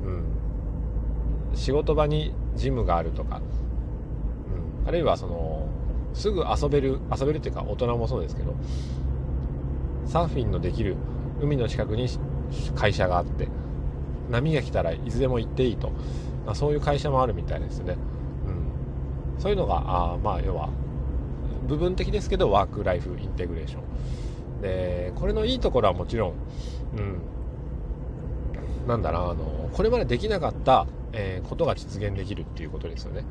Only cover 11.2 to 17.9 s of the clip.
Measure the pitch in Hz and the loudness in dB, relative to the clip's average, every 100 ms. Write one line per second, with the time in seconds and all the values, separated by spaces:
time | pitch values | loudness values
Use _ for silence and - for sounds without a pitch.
11.2 | - - 143 143 113 - 107 107 123 - | -4 -2 0 2 2 0 0 0 0 -2
12.2 | - - - - - - 107 95 92 87 | -2 -2 -2 -2 -2 2 2 4 4 4
13.2 | 87 - 95 - - - - - - - | 2 -2 -2 -2 -4 -2 -4 -4 -4 -4
14.2 | - 117 147 156 - 98 - - 120 113 | 0 2 4 2 2 2 2 0 -2 2
15.2 | 131 123 113 - 127 101 - - - - | 2 2 0 2 2 2 -2 -2 -4 -4
16.2 | - - - 107 147 147 139 147 151 131 | -4 -4 -2 2 2 2 2 2 4 4
17.2 | 127 92 82 82 - - - | 4 2 0 -2 -2 -4 -2